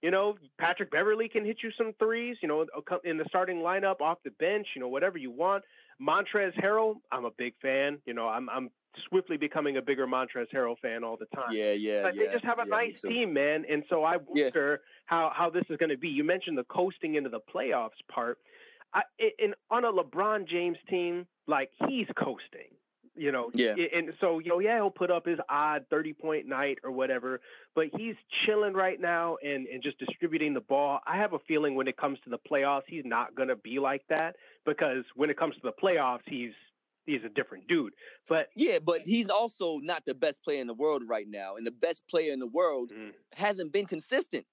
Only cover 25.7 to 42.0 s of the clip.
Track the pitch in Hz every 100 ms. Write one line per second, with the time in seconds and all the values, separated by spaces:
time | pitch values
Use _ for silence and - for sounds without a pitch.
25.7 | 151 135 156 156 151 160 156 - 135 139
26.7 | 135 131 127 131 131 123 127 - - -
27.7 | - 160 - 226 226 _ - - 214 208
28.7 | 190 185 185 180 170 170 165 147 143 131
29.7 | 127 139 135 127 - 170 156 151 139 110
30.7 | 139 143 139 - 175 208 160 - 156 151
31.7 | 131 131 123 147 135 - 120 - 147 139
32.7 | 139 135 170 127 117 123 - 131 120 104
33.7 | 127 135 139 _ 156 165 180 - - -
34.7 | 151 160 131 123 - 147 143 165 - 151
35.7 | - 196 175 135 123 - 143 120 107 -
36.7 | _ _ _ - 139 113 104 - 95 95
37.7 | 170 117 - - - _ 160 151 - 294
38.7 | 180 156 165 156 233 202 202 233 - 180
39.7 | 156 147 170 - 131 156 139 - 143 123
40.7 | 113 151 143 117 113 104 104 98 101 117
41.7 | 120 160 165